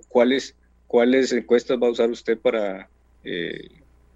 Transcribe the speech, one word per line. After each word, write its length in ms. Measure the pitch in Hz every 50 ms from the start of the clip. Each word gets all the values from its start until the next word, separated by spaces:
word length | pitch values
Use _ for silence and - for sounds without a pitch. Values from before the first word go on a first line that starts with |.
| - _
¿cuáles, 460 | - 123 120 123 135 135 - - - _ _ _ _ _ _
cuáles 460 | - - 120 120 123 131 135 131 117 123
encuestas 460 | 120 107 - 117 120 - - 135 120 123
va 60 | 120
a 20 |
usar 200 | 120 123 117 117
usted 280 | 117 - - - 113 113
para, 500 | - 127 113 110 104 98 95 95 95 - _ _ _ _ _ _ -
eh, 440 | - 98 87 85 80 - - - - - - - _ _ _ _ _ _